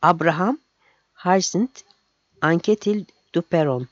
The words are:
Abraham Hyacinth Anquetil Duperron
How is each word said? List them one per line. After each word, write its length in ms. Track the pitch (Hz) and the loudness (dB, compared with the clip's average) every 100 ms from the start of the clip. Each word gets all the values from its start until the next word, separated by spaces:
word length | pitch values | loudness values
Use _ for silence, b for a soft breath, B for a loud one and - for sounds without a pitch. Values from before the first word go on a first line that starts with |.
Abraham 560 | 156 170 165 156 190 285 _ _ _ _ _ _ | 4 2 0 0 -2 -4 _ _ _ _ _ _
Hyacinth 640 | 180 190 185 - 247 - - _ _ _ _ _ | 0 0 0 -2 -4 -6 -20 _ _ _ _ _
Anquetil 640 | 151 170 - 214 - 208 185 _ _ - | 0 0 0 -2 0 -4 -6 _ _ -6
Duperron 520 | 170 170 151 127 127 | -2 -2 0 -2 -6